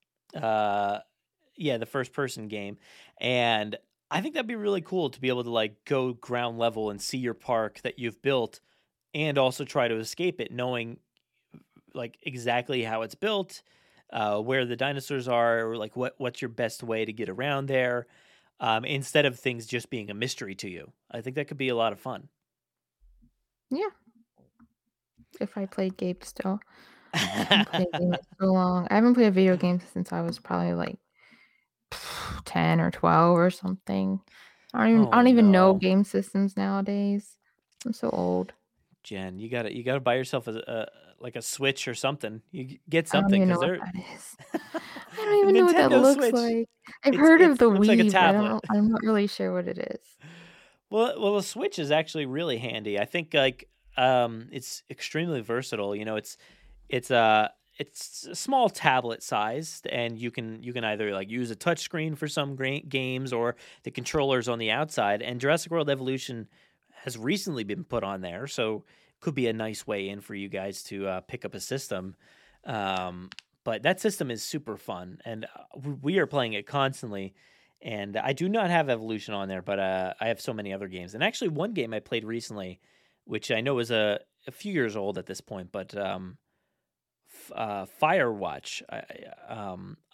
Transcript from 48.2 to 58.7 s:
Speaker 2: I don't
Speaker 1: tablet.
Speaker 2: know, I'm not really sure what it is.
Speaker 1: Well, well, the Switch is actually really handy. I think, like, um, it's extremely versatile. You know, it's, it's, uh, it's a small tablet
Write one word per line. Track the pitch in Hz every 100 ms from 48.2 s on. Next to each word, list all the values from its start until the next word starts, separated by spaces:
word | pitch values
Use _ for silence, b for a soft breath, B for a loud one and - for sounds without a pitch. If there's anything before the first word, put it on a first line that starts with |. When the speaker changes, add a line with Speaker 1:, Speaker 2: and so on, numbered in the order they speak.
| 175
Speaker 2:
I |
don't | 202
Speaker 1:
tablet. | 208
Speaker 2:
know, | 220 -
I'm | 208 214
not | 220
really | 220 214 202
sure | - 190
what | 180 180
it | 180
is. | - - _ _ 151 170 B B B B _
Speaker 1:
Well, | 208 240 -
well, | 202 208
the |
Switch | - - 202 -
is | 143
actually | 151 156 160 135
really | 139 170 117
handy. | 120 113 107 101
I | 104
think, | 175 156
like, | 151 135 127 - _ _ -
um, | 127 127 120 113 120
it's | 139 - - -
extremely | 139 - 156 175 139
versatile. | 110 117 131 110 101 104
You | 107
know, | 107
it's, | - - b b b b -
it's, | 123 -
uh, | 123 113 107 107 - _ -
it's | 139 - - - -
a | 180
small | - 269
tablet | 226